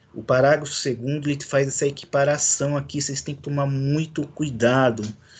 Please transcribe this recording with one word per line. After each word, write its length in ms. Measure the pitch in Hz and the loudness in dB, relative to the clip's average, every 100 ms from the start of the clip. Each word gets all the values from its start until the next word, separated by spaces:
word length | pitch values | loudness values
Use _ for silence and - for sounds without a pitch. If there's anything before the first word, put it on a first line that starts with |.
| _ | _
O 80 | - | -12
parágrafo 520 | 110 127 139 151 143 | 0 4 6 4 0
segundo, 560 | - 143 113 123 147 143 | -6 -4 -4 -4 -4 -2
ele 120 | 143 | -4
faz 240 | - 139 135 | -2 0 0
essa 200 | - 143 | 0 -2
equiparação 920 | 143 - 139 139 147 - - 139 143 | -2 -2 0 2 2 0 0 -2 -2
aqui, 240 | 143 147 | -4 -6
vocês 220 | 139 135 | -6 -6
têm 120 | - | -8
que 60 | 143 | -10
tomar 260 | - 143 139 | -4 -2 0
muito 600 | 135 135 147 160 - 143 | 0 0 0 0 -4 -6
cuidado. 760 | - 151 117 117 127 131 113 104 - _ - | -4 -6 2 4 6 4 2 -4 -8 _ -20